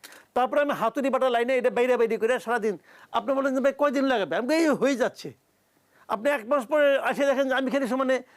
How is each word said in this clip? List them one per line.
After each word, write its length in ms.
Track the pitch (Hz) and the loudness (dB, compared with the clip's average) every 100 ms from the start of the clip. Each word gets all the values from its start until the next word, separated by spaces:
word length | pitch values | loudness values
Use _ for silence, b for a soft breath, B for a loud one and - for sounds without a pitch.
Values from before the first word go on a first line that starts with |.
| B B B | B B B
তারপরে 260 | - 247 302 | 0 2 2
আমি 100 | 285 | 2
হাতুড়ি 400 | 214 220 254 269 | 2 -2 0 0
বাটা 200 | 254 262 | 2 2
লাইনে 260 | 240 240 262 | 2 0 0
এটা 140 | 240 | 0
বাইরে 260 | 202 247 247 | 2 2 2
বাইরে 200 | 226 214 | 2 0
করে 220 | 220 247 | 0 -2
সারাদিন। 400 | - 240 214 - _ B B | -2 -2 -2 -4 _ B B
আপনি 220 | - 214 | -6 -2
বলেন 200 | 269 269 | -2 0
যে, 60 | 262 | 0
"ভাই, 120 | 269 269 | 0 0
কয়দিন 260 | 294 277 | 0 0
লাগাবে?" 320 | 269 247 185 165 | 0 0 -2 -2
আমি 100 | 247 | 0
বলি, 100 | 311 | 0
"এই 120 | 330 | 2
হয়ে 280 | 220 240 262 | 2 0 0
যাচ্ছে।" 360 | 220 - 151 117 _ _ _ b b b b | -2 -6 -16 -18 _ _ _ b b b b
আপনি 220 | 208 240 | -4 -2
এক 160 | 285 214 | -2 -2
মাস 200 | 285 214 | -4 0
পরে 320 | 302 285 277 233 | 2 4 2 0
এসে 160 | 240 277 | 0 0
দেখেন 220 | 262 269 | 0 0
যে 60 | |
আমি 160 | 262 262 | -2 -2
খালি 160 | 277 262 | -2 -2
সমানে 360 | 254 262 247 247 | -2 0 -2 -4